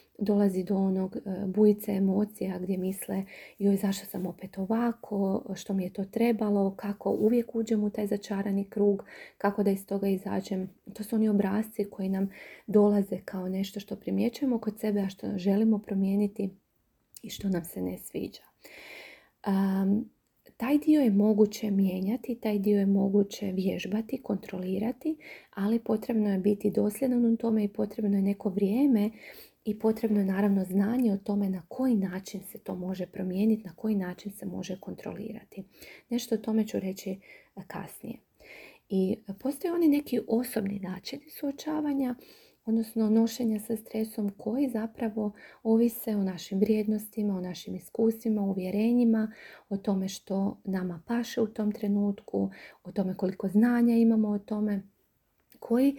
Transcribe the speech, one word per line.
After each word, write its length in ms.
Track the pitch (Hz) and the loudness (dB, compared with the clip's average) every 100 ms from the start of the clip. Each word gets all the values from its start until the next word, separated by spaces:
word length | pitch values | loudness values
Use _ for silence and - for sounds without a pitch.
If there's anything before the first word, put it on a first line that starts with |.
| _ - | _ -4
dolazi 460 | 208 202 202 185 | 2 4 4 2
do 120 | 180 196 | 0 2
onog, 400 | 190 190 190 - | 2 0 -2 -6
e, 40 | 196 185 196 | -6 -4 0
bujice 460 | 196 214 208 - | 6 6 6 0
emocija 640 | 196 196 190 214 - 196 180 | 2 2 2 0 -2 -4 -4
gdje 200 | 180 185 | -4 -2
misle: 460 | 185 190 - 196 190 - - - | -2 -4 -6 -6 -6 -12 -18 0
„Joj, 180 | 202 196 | 2 4
zašto 300 | 196 196 - | 2 -2 -6
sam 200 | 190 185 | -6 -6
opet 320 | - 190 - | -8 -12 -6
ovako, 840 | 190 226 240 226 - 202 190 196 - | -2 0 0 -2 -4 -2 0 0 -4
što 200 | 190 - | -8 -4
mi 100 | 196 | -4
je 80 | 185 | -4
to 120 | - | -6
trebalo, 680 | 196 220 233 214 214 202 196 196 | -6 0 2 2 2 2 0 -2
kako 340 | 202 202 220 | -8 -4 -2
uvijek 440 | - 214 240 233 | 2 4 2 0
uđem 300 | 226 220 220 | -4 0 0
u 60 | 208 | 0
taj 160 | 208 202 | -2 -2
začarani 580 | 208 - 196 202 196 | -4 -4 -4 -2 -2
krug, 400 | 196 - 208 196 - - - - | -2 2 2 2 -4 -18 -20 -4
kako 240 | 202 202 | -2 2
da 80 | 202 | 2
iz 160 | 196 - | 0 -2
toga 220 | 196 196 | -2 0
izađem?” 640 | 190 190 196 - 190 190 - - | 0 -2 -4 -2 -4 -6 -10 -16
To 120 | - | -12
su 120 | 208 220 | -4 2
oni 120 | 220 | 4
obrasci 560 | 208 196 202 220 - | 4 2 0 -2 -4
koji 240 | 202 - 190 | -6 -4 -4
nam 220 | 190 196 - - - - | -2 -2 -6 -20 -16 2
dolaze 540 | 208 208 208 196 190 | 6 6 4 2 -4
kao 240 | - 190 185 | -6 -6 -4
nešto 320 | 190 196 202 | -4 -4 -8
što 160 | - 196 | -8 -8
primjećujemo 640 | - 190 226 - 269 226 | -2 0 0 0 0 0
kod 220 | 220 208 | -2 -4
sebe, 200 | 214 202 | -2 0
a 80 | 190 | -2
što 180 | - 202 202 | -4 -6 -2
želimo 420 | 190 196 226 214 | 2 4 4 2
promijeniti 720 | - 196 196 202 202 202 196 - _ _ _ _ _ - | 0 0 2 2 0 -2 -6 -8 _ _ _ _ _ -18
i 80 | 220 | -14
što 180 | - 196 | -6 -2
nam 160 | 175 | -2
se 160 | 165 185 | -4 -6
ne 180 | 180 185 | -6 -8
sviđa. 440 | - - - - - _ - - - - - - _ _ | -10 -8 -8 -10 -20 _ -20 -20 -20 -20 -20 -20 _ _
Am, 680 | - 196 196 190 196 208 226 _ _ _ - - | -2 2 2 2 2 0 -2 _ _ _ -20 -6
taj 180 | 233 294 | 0 2
dio 220 | 302 302 | 4 4
je 100 | 240 | 6
moguće 600 | 196 214 208 208 - 214 | 6 6 6 4 2 0
mijenjati, 640 | 196 190 185 190 254 - | 2 2 0 -2 -4 -4
taj 240 | 233 220 208 | -4 -2 0
dio 200 | 202 202 | 2 2
je 80 | 196 | 4
moguće 640 | 196 196 202 202 - 196 | 4 4 2 2 -2 -4
vježbati, 680 | 185 185 180 185 214 220 262 | -2 -2 -2 -4 -4 -4 -8
kontrolirati, 920 | - 190 - 185 185 190 220 - 311 311 - - - | -4 -6 -6 -8 -4 -2 -4 -4 -6 -8 -12 -20 -14
ali 240 | - 202 233 | -4 0 0
potrebno 540 | - 214 214 226 208 | 0 -2 0 0 2
je 60 | 190 | 2
biti 320 | 196 202 208 | 2 2 0
dosljedan 540 | 202 208 208 262 240 | 2 0 0 0 2
u 120 | 233 226 | 4 2
tome 280 | 233 220 | 2 0
i 40 | 208 | 0
potrebno 480 | 208 208 - 208 202 | -2 -4 -2 0 2
je 60 | |
neko 260 | 196 196 202 | 2 0 -2
vrijeme 640 | 185 196 233 294 220 214 - - - - _ | 0 0 4 4 4 2 -4 -16 -20 -20 _
i 140 | 220 214 | -6 -2
potrebno 400 | 220 220 226 208 | 0 0 0 0
je, 60 | |
naravno, 400 | 190 190 202 196 | 2 2 2 2
znanje 480 | 185 196 202 247 233 | 2 2 2 2 2
o 40 | 196 | 0
tome 340 | - 202 202 | -2 -2 0
na 120 | 185 - | -4 -8
koji 260 | - 262 | -2 0
način 480 | 214 185 185 190 196 | 2 0 -4 -8 -12
se 160 | - - | -12 -14
to 160 | - | -10
može 320 | 185 180 185 175 | -6 -6 -6 -6
promijeniti, 580 | - 185 185 220 220 | -6 -4 2 2 2
na 100 | 185 - | -2 -6
koji 180 | 220 | -2
način 380 | 208 180 175 202 | -2 -2 -8 -12
se 140 | - 196 | -12 -10
može 340 | 185 185 190 | -8 -8 -10
kontrolirati. 840 | - - - 180 220 - - - - _ - - - | -10 -12 -10 -10 -10 -14 -16 -18 -18 _ -20 -20 -6
Nešto 260 | 233 - | -6 -2
o 40 | 220 | -4
tome 280 | 220 220 214 | 0 0 0
ću 140 | 202 | -2
reći, 300 | 190 190 190 | -4 -6 -8
e, 60 | 190 - - _ - - | -10 -12 -20 _ -18 -12
kasnije. 500 | - - - - - _ _ - - - - - | -12 -12 -14 -14 -14 _ _ -20 -20 -20 -20 -2
I 280 | 190 185 - - 196 | 0 0 -2 -8 -6
postoje 340 | 262 285 349 | -6 -4 -2
oni 160 | 349 320 | 2 4
neki 320 | 285 - 247 - | 4 0 -4 0
osobni 500 | 226 247 220 196 202 | -2 0 -2 -4 -4
načini 520 | 185 185 - 285 302 | -6 -8 -10 -14 -16
suočavanja 840 | - 285 277 302 311 294 277 254 247 - - _ _ - | -8 -6 -6 -6 -4 -2 -2 -2 -4 -12 -20 _ _ -2
odnosno 400 | 226 220 226 214 | 0 0 0 4
nošenja 500 | 220 226 - 233 214 | 4 4 0 -2 -2
sa 160 | 208 220 | -4 -6
stresom 540 | - 220 220 - 202 196 | -4 -6 -4 -4 -6 -4
koji 320 | 208 247 277 | -4 -2 0
zapravo 640 | 226 226 - 220 220 208 - - - | -2 -6 -4 -4 -2 -4 -6 -16 -4
ovise 540 | 220 226 233 - 226 208 | 2 4 4 0 -2 0
o 80 | |
našim 340 | 190 175 - 196 | 0 -4 -4 2
vrijednostima, 800 | 214 214 214 214 - 220 208 185 | 2 2 2 -2 -4 -4 -2 -2
o 40 | |
našim 340 | 180 175 - | -4 -8 -10
iskustvima, 680 | 185 - - 226 220 233 214 | -10 -6 2 2 2 0 0
uvjerenjima, 880 | 196 190 185 196 226 240 233 220 214 - - - - | 0 -2 -2 2 4 4 4 4 0 -6 -20 -20 -8
o 80 | 196 | -4
tome 320 | 202 190 190 | 0 0 -2
što 520 | - - 196 196 - | -8 -4 -2 -2 -4
nama 380 | 196 185 185 170 - | -4 -4 -4 -6 -4
paše 340 | 240 233 - | -4 -2 -2
u 60 | 214 | -2
tom 260 | - 208 | 0 -4
trenutku, 760 | 202 208 202 202 202 - 196 196 - - - | -2 0 2 0 -2 -4 -2 -2 -6 -20 -20
o 80 | 175 | -6
tome 240 | 202 185 - | -4 -2 -2
koliko 320 | 190 190 190 | -4 -4 0
znanja 480 | 202 240 240 240 233 | 4 4 6 4 6
imamo 320 | 226 220 208 | 6 4 2
o 100 | 208 | -2
tome, 440 | - 214 208 202 - _ _ _ _ _ _ _ | -4 -4 -2 -2 -6 _ _ _ _ _ _ _
koji, 380 | - 240 277 | 0 4 4